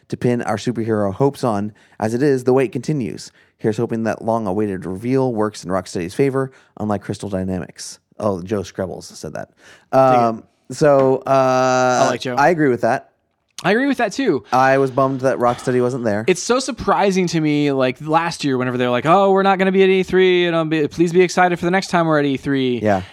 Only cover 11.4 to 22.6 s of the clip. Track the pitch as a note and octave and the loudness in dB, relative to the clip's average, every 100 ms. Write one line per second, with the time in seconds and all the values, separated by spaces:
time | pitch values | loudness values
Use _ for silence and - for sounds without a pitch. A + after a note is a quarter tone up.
11.4 | C3 C3 C3 B2+ B2+ B2+ B2 B2 C3 B2 | 2 2 2 2 2 2 0 0 -4 2
12.4 | D3 F3 D3 A#2+ A2+ C3+ - _ _ _ | 2 4 2 2 0 -2 -6 _ _ _
13.4 | _ - E3 G#3+ C#4 B3+ A3 A3 C4 C3+ | _ -6 -2 0 0 0 -2 -2 0 -2
14.4 | - B2+ C3 C3+ C3+ B2 C3+ C3+ C3 G#2+ | 0 2 4 4 2 0 0 0 -2 0
15.4 | A#2+ B2 - B2 B2 B2+ A#2 G2+ A#2 F3+ | 0 0 -2 0 0 -2 -2 -2 -2 -2
16.4 | - B3 C4 B3 - E3+ G3+ F#3 F3 E3 | 0 -2 -4 -6 -2 2 2 2 0 0
17.4 | D#3 D3 D3 C3+ C3 B2 D3+ D#3+ E3+ - | 0 0 0 0 0 -2 -2 -2 -2 -4
18.4 | D3 B2+ B2+ B2 B2 B2 C#3 F#3 G3 F#3+ | -2 0 -2 0 0 0 2 4 4 4
19.4 | G3 F#3 F#3+ F#3+ F#3+ F#3+ F#3 F#3 F#3 F3+ | 2 2 2 4 4 2 2 2 4 4
20.4 | F3 E3+ D#3+ D#3 D3 - F3 F3 F3 - | 2 0 0 0 0 0 2 4 4 4
21.4 | F3+ F3 F3 F#3 F#3 F3 E3 D3+ C#3+ C3 | 2 2 0 0 0 0 2 2 2 -2
22.4 | D3 C#3 | -2 0